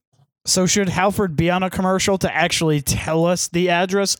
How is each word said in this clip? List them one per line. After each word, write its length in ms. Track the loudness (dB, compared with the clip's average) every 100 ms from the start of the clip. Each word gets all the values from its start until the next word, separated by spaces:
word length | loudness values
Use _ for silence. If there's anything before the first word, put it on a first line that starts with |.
| _ _ _ _ -4
So 200 | 0 2
should 220 | 2 0
Halford 460 | 0 0 0 -2 0
be 140 | 0
on 140 | 0
a 60 | -2
commercial 480 | -2 0 0 0 0
to 140 | 0
actually 480 | 0 0 0 0 0
tell 440 | 0 -4 -2 0 2
us 220 | 0 -2
the 200 | 0 0
address 440 | 2 0 0 0